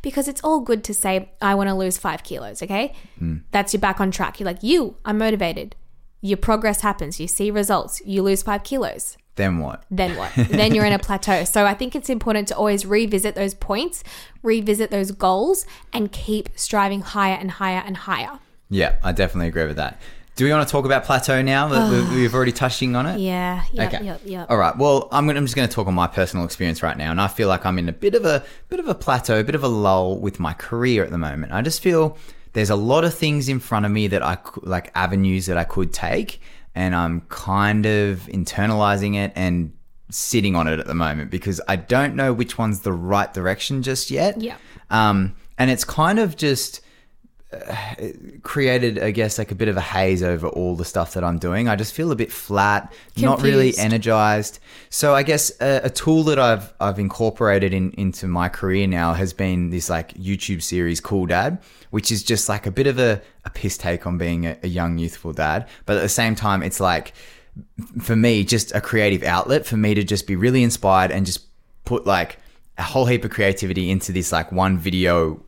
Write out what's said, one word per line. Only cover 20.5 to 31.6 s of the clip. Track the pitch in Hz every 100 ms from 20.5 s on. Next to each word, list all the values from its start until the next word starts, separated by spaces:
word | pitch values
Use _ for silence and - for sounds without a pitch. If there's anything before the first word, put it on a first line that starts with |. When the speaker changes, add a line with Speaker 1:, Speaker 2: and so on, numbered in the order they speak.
Speaker 2:
wanna | 151 147
talk | 143 135
about | 135
plateau | - 135 123 131
now | 135 135 -
that | 143 220 185 180
we, | 127
Speaker 1:
<sighs> |
Speaker 2:
we've | 120
already | 127 127
touching | 120 127 120 131 123
on | 143
it? | 196
Speaker 1:
Yeah, | 190 180 180 180 -
yep, | - -
Speaker 2:
Okay. | - 196
Speaker 1:
yep, | 170
yep. | 202 185 170
Speaker 2:
All | 117
right. | 85 -
Well, | 139 139 -
I'm | 135 151
gonna, | 143
I'm | 139
just | 117
gonna | 120
talk | - 95
on | 90
my | 87
personal | - 90 92 85
experience | - 87 80
right | 82 73
now, | 76
and | 85
I | 98
feel | - 104
like | 92 92
I'm | 90
in | 85
a |
bit | 82 202 233
of |
a, | 175 147 - - -
bit | 370
of | 320
a | 190
plateau, | - 127 - 110
a |
bit | 110 151
of |
a | 135
lull | 110 101 92 92 95
with | 98 -
my | 82
career | 80 - 117 123 113
at | 92
the | 87
moment. | 78 71 73
I | 87